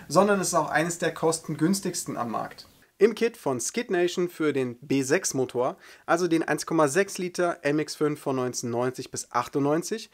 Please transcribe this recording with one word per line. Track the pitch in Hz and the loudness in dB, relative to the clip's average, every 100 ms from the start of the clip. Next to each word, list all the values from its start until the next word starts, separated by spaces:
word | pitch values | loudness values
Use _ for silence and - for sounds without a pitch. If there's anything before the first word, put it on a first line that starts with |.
| - | 0
sondern | 147 202 196 | 4 4 4
es | 165 | 2
ist | |
auch | 170 151 | 0 2
eines | 151 156 - | 0 0 -2
der | 170 | -4
kostengünstigsten | 165 160 160 - 143 156 196 185 - - - | 0 0 0 -4 0 2 2 -2 -6 -6 -6
am | 120 | -4
Markt. | 107 - - - _ _ - | -4 -6 -12 -20 _ _ 2
Im | 208 | 4
Kit | 226 233 - | 4 -2 0
von | 143 127 | -2 -2
Skid | - - 247 | -2 -4 -2
Nation | 185 175 185 175 | 2 2 0 -2
für | - 156 | 0 0
den | 135 127 120 | 0 -2 -4
B | - 139 | -2 0
sechs | 127 160 - | 2 2 2
Motor, | 131 127 123 131 190 - - - | -2 -2 0 -2 -2 -12 -10 0
also | 165 180 | 0 2
den | 165 | 0
eins | - 151 | 0 -2
Komma | - 165 151 | 0 2 4
sechs | 151 196 - | 2 0 -2
Liter | 180 - 175 - | -6 -2 -2 0
M | 143 151 | 0 0
X | 151 | -2
fünf | - 151 147 | 0 -2 0
von | - 131 | -2 -2
neunzehnhundertneunzig | 127 123 120 120 127 127 131 | -2 -4 -4 -2 -2 -4 -8
bis | 131 - | -10 -4
achtundneunzig, | 120 - 147 139 156 170 220 - | -2 -2 0 2 0 -2 -6 -8